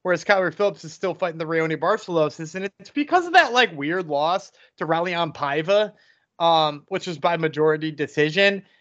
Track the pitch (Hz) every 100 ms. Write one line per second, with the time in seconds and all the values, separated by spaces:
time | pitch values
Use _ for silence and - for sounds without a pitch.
0 | 180 170 - 202 175 160 202 - 156 -
1 | 190 160 180 165 160 165 160 151 165 220
2 | 202 170 151 - 160 190 196 - 180 -
3 | 294 359 349 349 285 247 226 156 143 180
4 | 170 143 156 190 - _ _ _ 160 160
5 | 180 170 170 - 143 147 160 208 214 208
6 | _ _ _ _ 170 160 156 147 - 190
7 | 185 160 175 170 156 147 156 156 156 151
8 | 143 - 151 165 196 202 - _